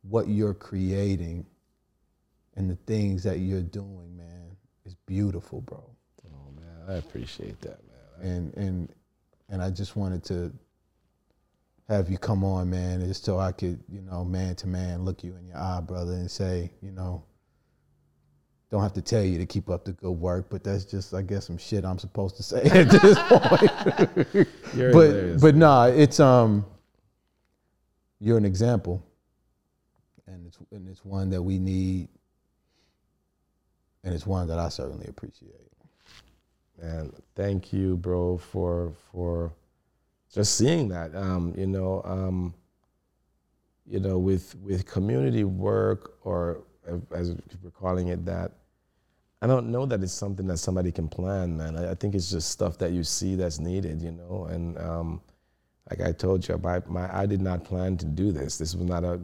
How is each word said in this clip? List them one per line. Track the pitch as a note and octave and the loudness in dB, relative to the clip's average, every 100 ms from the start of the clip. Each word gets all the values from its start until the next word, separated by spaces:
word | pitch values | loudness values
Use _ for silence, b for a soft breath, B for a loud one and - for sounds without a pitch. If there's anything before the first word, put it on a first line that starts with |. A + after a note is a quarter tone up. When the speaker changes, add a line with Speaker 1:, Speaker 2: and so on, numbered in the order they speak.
| F#2+ | -2
Speaker 1:
what | A2+ F2+ | -2 0
you're | G#2 G#2+ | 0 0
creating | G2 - G2 F#2 G2 G2+ F#2+ E2 E2+ F2 _ _ _ _ _ _ _ _ _ _ - | -2 -6 -4 -2 0 0 -2 -4 -10 -12 _ _ _ _ _ _ _ _ _ _ -6
and | F#2+ | -4
the | F2+ - | -4 -4
things | G#2+ G#2 F#2+ | -2 0 -2
that | F#2+ F2+ | -2 -2
you're | F#2 F#2+ | -2 -4
doing, | E2+ G2+ G2 F#2+ F2 F2 | -6 -10 -14 -18 -18 -20
man, | E2+ F2 F2 F#2+ _ _ - | -20 -20 -20 -20 _ _ -20
is | F2+ - | -20 -6
beautiful, | F#2+ G2+ F#2 - B2+ | -2 0 -2 -10 -14
bro. | C3 - - _ _ _ - | -14 -18 -20 _ _ _ -20
Speaker 2:
Oh, | C#2+ C#2 C#2+ | -20 -20 -20
man, | E2 E2 E2+ | -20 -18 -10
I | F#2 | -10
appreciate | C#2+ - A#1+ - - G1+ | -8 -12 -14 -14 -16 -14
that, | - - - | -16 -18 -20
man. | B1 G1+ D#2 F#2 | -20 -20 -12 -6
Speaker 1:
And, | F2+ E2 - | -4 -6 -6
and, | G2 F#2 E2 - _ _ _ _ _ | -6 -4 -8 -14 _ _ _ _ _
and | F#2+ | -6
I | F2+ | -6
just | F#2 G2+ - | -6 -8 -6
wanted | F#2+ F2+ - | -4 -6 -6
to | F2+ F2 B2+ _ _ _ _ _ _ _ _ _ _ _ _ - | -8 -8 -12 _ _ _ _ _ _ _ _ _ _ _ _ -4
have | G#2 F2+ | -2 0
you | F#2 | -4
come | - G2+ | -2 0
on, | G2 F#2 F2+ | 0 0 -2
man, | F2+ F2+ F2+ F2+ | -2 -2 -4 -4
just | F#2+ | -4
so | - F#2+ | -2 -2
I | F#2 | -2
could, | F#2 F2+ F2 - | -4 -6 -6 -12
you | G2 | -18
know, | F#2+ F2+ | -12 -8
man | F2+ F#2 F#2 F2 | -4 -4 -4 -4
to | F#2 | -6
man, | F2+ F2+ F2 | -4 -4 -4
look | F#2 F2+ | -6 -6
you | F2 F2+ | -12 -16
in | F2+ | -16
your | F2 | -8
eye, | F#2 F2+ | -6 -6
brother, | E2 F2+ F2 | -6 -8 -6
and | F2+ F2+ | -6 -8
say, | - F#2+ F2+ F2 - | -4 -4 -2 -6 -10
you | G2 | -16
know, | F#2+ F#2 F2+ - _ _ _ _ _ _ _ _ _ _ _ _ _ _ | -10 -8 -8 -12 _ _ _ _ _ _ _ _ _ _ _ _ _ _
don't | G#2+ | 0
have | G2+ | 0
to | G2 | -2
tell | - A2+ | -2 0
you | F#2+ F2 | 2 0
to | F2+ | -2
keep | G2+ - | -6 -4
up | F2+ - | -6 -6
the | |
good | F#2 F2+ | -8 -6
work, | F2 F2+ F2+ F2 | -4 -2 -4 -6
but | F#2+ | -8
that's | - G2 | -4 -4
just, | F#2+ G2 F#2+ | -4 -8 -6
I | F#2 | -6
guess, | F#2+ G2+ - | -4 -6 -6
some | F2 | -12
shit | - G#2+ F#2 | -4 -4 -4
I'm | F2+ | -6
supposed | - - G2 - | -8 -6 -6 -6
to | |
say | - - | -6 2
<laughs> | C#3 | 6
at | F3+ D3 | 8 10
this | - G3 G3+ - | 10 12 10 8
point. | - - - G#3+ - G3 - E3 - - G3 E3 - | 6 8 6 6 4 -2 2 2 2 0 4 2 2
Speaker 2:
<laughs> | - A#2+ | -8 0
You're | B2+ | 8
Speaker 1:
But, | C3 D#3 | 10 10
Speaker 2:
hilarious, | G2+ F#2 E2+ | 6 0 6
Speaker 1:
but | D3+ | 8
Speaker 2:
man. | D3 | 10
Speaker 1:
nah, | D#3+ C3+ A#2+ | 10 10 8
it's, | B2+ C#3+ - | 8 6 8
um, | C#3 B2+ A2+ G#2 G2+ - _ _ _ _ _ _ _ _ _ _ _ _ _ _ | 8 10 8 4 0 -10 _ _ _ _ _ _ _ _ _ _ _ _ _ _
you're | G#2+ A2+ | 2 4
an | |
example, | G2+ F#2 A#2 A#2 F2 F2+ - _ _ _ _ _ _ _ _ _ _ _ - | 4 2 2 2 -2 -6 -8 _ _ _ _ _ _ _ _ _ _ _ -20
and | F#2 E2+ | -18 -18
it's, | - - | -20 -20
and | G#2 F#2 | -18 -16
it's | F#2+ F#2+ | -16 -8
one | G2 F#2+ | -4 0
that | F#2 | 0
we | F#2 F#2+ | 0 0
need, | F#2 F#2 F#2 F#2 D#2+ _ _ _ _ _ _ _ _ _ _ _ _ _ _ _ _ _ _ _ | 0 0 0 -2 -6 _ _ _ _ _ _ _ _ _ _ _ _ _ _ _ _ _ _ _
and | F#2 | -8
it's | F2 F#2+ | -6 -2
one | F#2+ F2 | -2 -2
that | E2 | -2
I | E2 | -4
certainly | - C2+ C#2 - | -6 -10 -10 -14
appreciate. | - - _ - - _ _ _ b b b b b _ _ _ - | -16 -18 _ -20 -20 _ _ _ b b b b b _ _ _ -16
Speaker 2:
Man, | E2 E2 D2+ - - - | -10 -8 -10 -14 -20 -4
thank | G2+ F#2+ - | -2 -2 -2
you, | G2 F#2+ F2+ | -2 0 0
bro, | F#2 F2+ F2 F2+ | 0 0 0 -2
for, | - F#2+ F2 F2 E2+ D#2+ _ | -6 -4 -2 -2 -4 -10 _
for | F2+ F2 E2+ E2+ D#2+ _ _ _ _ _ _ _ | -8 -4 -4 -4 -8 _ _ _ _ _ _ _
just | - G#2 - | -2 0 4
seeing | A#2 E3+ A#2+ | 4 4 0
that. | F2+ E2 E2+ | -4 -8 -6
Um, | F#2+ F#2 E2+ F2 | -2 -2 -2 -4
you | F#2+ | -2
know, | F#2+ F#2 F#2+ | -2 -2 -4
um, | F2+ F#2 F#2+ F#2 F2+ E2+ _ _ _ _ _ _ _ _ _ _ _ _ _ | -4 -4 -4 -2 -4 -8 _ _ _ _ _ _ _ _ _ _ _ _ _
you | G2 | -6
know, | F#2+ F#2 | -2 0
with, | F#2 F#2+ - - | 2 0 -2 -18
with | G2 F#2 F#2 | -6 -4 -4
community | - G2 B2+ C3+ A2+ G2+ | -2 0 0 0 0 0
work, | F#2 G2+ G#2 G2+ G2+ - - | -2 -2 0 0 -2 -6 -14
or | - F2+ E2+ E2 - _ - F2 - | -6 -4 -4 -6 -12 _ -10 -10 -8
as | E2+ F2 E2+ - F#2 | -6 -6 -6 -12 -20
we're | F2+ | -20
calling | _ F#2 F#2 F2 | _ -4 -2 -2
it | F2 F2 | -6 -6
that, | F2+ F2 - _ _ _ _ _ _ _ _ | -8 -8 -12 _ _ _ _ _ _ _ _
I | A2+ | 0
don't | B2+ A#2 | 0 0
know | A#2+ C3+ | -4 -2
that | A2 | -2
it's | F#2 | -4
something | - G2+ G2 F#2+ | -6 -8 -6 -4
that | E2+ | -4
somebody | - F#2 F2+ | -2 -2 -2
can | - D#2+ | -4 -6
plan, | - F#2 G2 F2+ D#2+ | -6 -4 -4 -4 -4
man. | D#2+ D#2+ | -6 -6
I, | F2 | -6
I | F2 | -4
think | G#2+ G2 | -4 -4
it's | F2+ | -4
just | F2+ E2 | -6 -6
stuff | - F#2 E2 | -4 -4 -2
that | F2+ | -4
you | F2+ | -2
see | D#2+ - F#2+ F#2+ | -4 -4 -2 -2
that's | F2 D2+ | -2 -4
needed, | D#2+ F#2+ F2+ D#2 | -4 -4 -4 -6
you | E2 | -8
know? | E2+ F2 F#2+ E2 | -12 -10 -10 -8
And, | E2 E2+ E2+ | -6 -6 -8
um, | E2 E2 E2 E2 _ _ _ _ _ _ - | -8 -6 -6 -8 _ _ _ _ _ _ -14
like | F2 | -6
I | F2 | -4
told | E2 F#2 F#2+ - | -2 0 0 0
you, | E2 | -4
my, | F2 F2+ - | -2 -4 -4
my, | F2+ F#2 F#2 | -6 -6 -2
I | G2+ | -2
did | G2 | 0
not | F#2+ F2+ | -2 -4
plan | - F#2 F#2 F#2 | -4 -4 -2 -4
to | E2 | -4
do | D2+ G2+ | -2 0
this. | D#2 C2+ - | -2 -6 -6
This | D#2+ F2 | -6 -4
was | F2 | -4
not | F2 | -2
a | F2 F2 | -4 -6